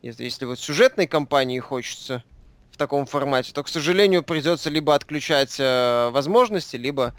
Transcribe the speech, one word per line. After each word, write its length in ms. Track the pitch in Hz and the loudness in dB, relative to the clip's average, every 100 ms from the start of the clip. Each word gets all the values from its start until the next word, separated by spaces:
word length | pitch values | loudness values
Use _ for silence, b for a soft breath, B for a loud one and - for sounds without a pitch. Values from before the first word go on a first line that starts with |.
Если, 220 | 120 117 | -16 -12
если 220 | 123 - 123 | -10 -8 -8
вот 120 | 123 | -8
сюжетной 480 | - 147 254 - 175 | -6 4 4 4 0
кампании 520 | 151 143 143 131 127 | 0 0 0 0 -4
хочется 640 | 113 127 117 - - 127 - - - _ _ | -6 -8 -8 -14 -8 -10 -10 -20 -20 _ _
в 60 | - | -6
таком 280 | 143 143 135 | -2 -2 -2
формате, 460 | 147 139 135 127 | -2 0 0 0
то, 100 | - | -8
к 60 | 143 | -6
сожалению, 540 | 165 147 180 202 180 | -4 0 4 4 4
придется 460 | 151 160 143 170 156 | 0 -2 0 -2 0
либо 240 | 151 147 | -2 2
отключать, 640 | 143 - 151 - 147 131 - | 2 2 -8 0 2 2 0
э, 500 | 135 127 123 120 120 | 2 2 2 2 2
возможности, 680 | 127 139 220 240 202 - 123 | 0 2 2 4 0 -6 -8
либо 380 | 123 139 120 | -6 -2 -4